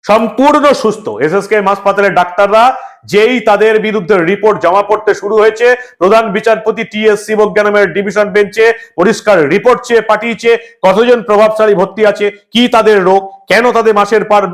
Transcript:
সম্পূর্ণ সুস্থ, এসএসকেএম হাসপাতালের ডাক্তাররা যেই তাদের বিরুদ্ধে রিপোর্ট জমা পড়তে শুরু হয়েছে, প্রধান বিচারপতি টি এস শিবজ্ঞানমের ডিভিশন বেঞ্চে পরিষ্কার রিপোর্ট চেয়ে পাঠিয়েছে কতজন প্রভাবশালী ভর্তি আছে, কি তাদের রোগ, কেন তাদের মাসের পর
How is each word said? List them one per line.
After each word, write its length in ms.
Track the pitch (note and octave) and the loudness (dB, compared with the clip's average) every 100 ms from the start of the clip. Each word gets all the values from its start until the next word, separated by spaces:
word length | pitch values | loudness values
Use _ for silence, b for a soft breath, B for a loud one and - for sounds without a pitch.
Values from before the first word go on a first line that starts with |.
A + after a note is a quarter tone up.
| - | 0
সম্পূর্ণ 640 | A3 A3+ - C#4 D4 C#4+ | -2 0 0 2 2 2
সুস্থ, 360 | C4 G#3+ - - | 0 -2 -4 -10
এসএসকেএম 600 | G#2 D3 G3 F#3+ G#3+ G3 | -6 -2 -2 -2 -2 -2
হাসপাতালের 460 | G3 G3 G3 G3+ | -2 -2 0 0
ডাক্তাররা 640 | F3 F3+ - G3+ G#3+ B3 - B B | 0 -2 0 2 4 2 0 B B
যেই 360 | G#2+ F#3+ A3 B3+ | -4 0 2 0
তাদের 400 | A3 G3+ A3 G#3+ | 0 2 2 0
বিরুদ্ধে 440 | G#3+ G#3 E3+ G3 | -2 -6 -2 0
রিপোর্ট 380 | E3 G3+ G#3+ F3 | 0 0 0 0
জমা 200 | E3+ F#3+ | 0 0
পড়তে 320 | G3+ G#3+ G#3+ | 0 -2 -2
শুরু 220 | F3+ G3+ G#3+ | -4 -2 2
হয়েছে, 400 | A3 A3 A#3+ B3 B B | 0 2 0 0 B B
প্রধান 340 | F#3 A3 A3+ | 2 2 0
বিচারপতি 520 | G3 A3+ A3 A3 A3 | -2 0 0 -2 -6
টি 240 | A3 G#3+ G#3+ | -8 -2 0
এস 180 | G#3 G#3+ | -2 -4
শিবজ্ঞানমের 680 | G#3+ G#3 G#3 G#3 G#3 F#3+ | -2 0 0 0 0 0
ডিভিশন 320 | E3+ G3+ G3 | -2 -4 -2
বেঞ্চে 480 | G3+ G3 G3+ A3 A3+ A3+ B - | -2 0 -2 0 0 0 B -2
পরিষ্কার 520 | F#3 G#3+ G#3+ F#3+ C#3+ | -2 0 0 2 2
রিপোর্ট 340 | G3 B3 A#3+ | 0 0 0
চেয়ে 180 | - A#3 | 0 0
পাঠিয়েছে 580 | G#3+ G#3 A#3 A3 A#3 A3+ B B | 0 -4 -4 -4 -2 -2 B B
কতজন 400 | F#3 F#3+ A#3+ A#3+ | 0 2 2 0
প্রভাবশালী 520 | G#3 G#3 G#3+ G#3+ A3 | 0 2 2 2 0
ভর্তি 320 | F#3 G3 A3 G#3 | 2 -2 0 -2
আছে, 240 | - G#3 | 0 -6
কি 380 | G3+ _ A3+ B3 | -6 _ 0 2
তাদের 360 | A#3 G#3 G#3 | 2 2 2
রোগ, 260 | F#3 F#3+ F#3+ - _ | 2 0 -2 -20 _
কেন 240 | F#3+ A#3+ | 0 2
তাদের 220 | A#3 A3 | 0 0
মাসের 300 | G3+ G3+ A3 | 0 0 -2
পর 220 | G3+ G#3 F#3+ | 0 0 0